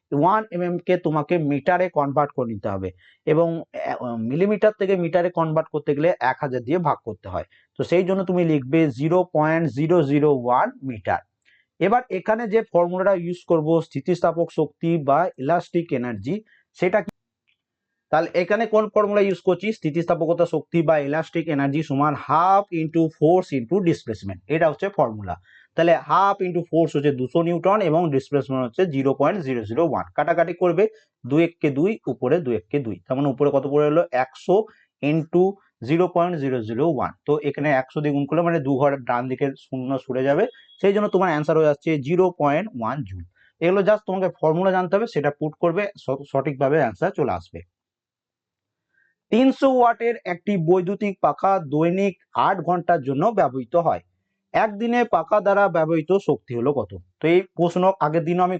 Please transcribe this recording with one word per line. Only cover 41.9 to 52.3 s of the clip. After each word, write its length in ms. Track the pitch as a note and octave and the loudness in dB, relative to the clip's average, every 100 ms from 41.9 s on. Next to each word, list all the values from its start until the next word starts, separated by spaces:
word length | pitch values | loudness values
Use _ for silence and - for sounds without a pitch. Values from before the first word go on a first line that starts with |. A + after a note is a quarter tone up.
| D#3 B2+ | -2 0
জিরো 180 | F3 F#3 F3 | 2 2 2
পয়েন্ট 260 | D3 B2+ A2 B2 | 0 0 -4 -6
ওয়ান 180 | A2+ C#3+ G#2 | -6 -6 -8
জুল। 160 | F#2 F2 _ _ - | -12 -16 _ _ -2
এগুলো 160 | E3 G3+ F#3+ | 0 2 2
just 140 | G#3+ - | 0 0
তোমাকে 200 | F#3+ F#3 - | -4 -4 0
ফর্মুলা 300 | D#3 D#3+ F#3+ F#3 | 0 2 2 0
জানতে 160 | F3+ G3 | 0 0
হবে, 100 | A#3 | -2
সেটা 160 | D#3 C#3+ - | -2 -2 -2
পুট 140 | D3+ - | -6 -2
করবে, 200 | E3+ D#3+ - - | -2 0 -4 -6
স-, 180 | - C#3 C#3 | -6 -6 -4
সঠিকভাবে 460 | C3+ C#3+ C3+ C3+ D#3 | -4 -2 -2 0 2
অ্যান্সার 340 | B2 F#2+ F3 F#3+ | 0 -2 -4 -2
চলে 140 | B2+ F2+ | -2 -4
আসবে। 200 | - E2+ - _ _ _ _ _ _ _ _ _ _ _ _ _ _ _ - | -8 -18 -18 _ _ _ _ _ _ _ _ _ _ _ _ _ _ _ -2
তিনশো 360 | G#3+ C4+ C4 C4+ B3+ | 2 4 4 2 4
ওয়াটের 360 | A#3+ A#3 A#3 A#3 F#3 | 4 2 -2 -4 -6
একটি 200 | F3 - G3+ D#3+ | -6 -2 0 2
বৈদ্যুতিক 460 | F#3 F3 G3+ G#3 F#3+ | 2 2 -4 -4 -2
পাখা 280 | D#3 C#3+ G3 G3 D3 | -2 0 0 0 0
দৈনিক 400 | D3 E3 F#3 G3 - _ | 0 0 0 -2 -4 _